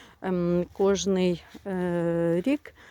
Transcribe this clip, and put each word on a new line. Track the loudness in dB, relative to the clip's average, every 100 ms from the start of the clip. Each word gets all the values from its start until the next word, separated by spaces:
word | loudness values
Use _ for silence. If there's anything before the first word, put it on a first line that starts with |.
| -20 -10
ем, | -4 -2 0 0 -2
кожний, | 0 2 2 0 2 2 0 -8 -14 -8
е, | -4 -2 0 0 0 0 0
рік | 0 -2 -4 -20 -20